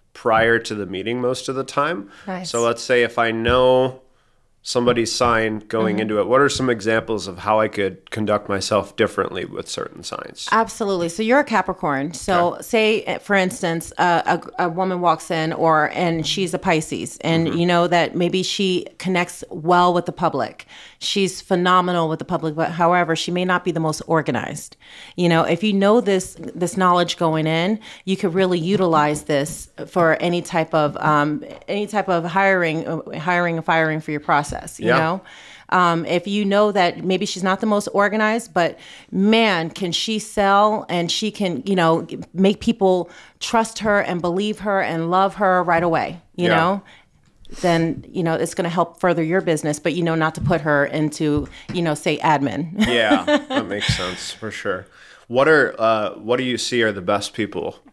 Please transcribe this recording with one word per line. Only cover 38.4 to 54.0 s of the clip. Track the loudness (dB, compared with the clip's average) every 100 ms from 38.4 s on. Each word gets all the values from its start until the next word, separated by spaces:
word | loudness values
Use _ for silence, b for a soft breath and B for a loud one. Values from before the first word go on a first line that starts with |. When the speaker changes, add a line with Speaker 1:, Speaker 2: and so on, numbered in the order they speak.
| -2
Speaker 2:
but | 0 0 -2 B B B
man, | 0 4 4 4 2 -2
can | -6 -4
she | -4 -4 -4
sell | -4 0 4 6 4 2 -2
and | -2 -2
she | -2 -4
can, | -2 -4 -2 -2
you | 2
know, | 4 2 0 -10 -8
make | 0 2 2
people | 0 2 2 2 0 B B _
trust | -2 0 0 -2
her | 0 0
and | 0 -2
believe | -2 -2 -2 -4
her | -2 0
and | 0 -2 0
love | 2 2 2
her | 2 2
right | 2 2
away, | 2 0 -2 -8 -12 -2
you | 2
Speaker 1:
Yeah. | 4
Speaker 2:
know? | 2 0 B B B _ _ _ -18 -4
Then, | 2 2 2 -2 -8
you | -4
know, | -2 -2
it's | -2
gonna | -4 -2
help | -2 -2 0
further | 0 0
your | 0 0
business, | 0 -2 -2 -4
but | -4
you | -2
know | 0
not | 0 0 -2
to |
put | 0 0
her | 2 2 2
into, | 0 -2 -2 -2 -2 -4 B B
you | -4
know, | -2 -2
say, | -2 0
admin. | 2 2 0 -4 -6 -2
<laughs> | 0
Speaker 1:
Yeah, | 2 2 2 2 0 0
that | -4 -4
makes | -4 -4
sense | -4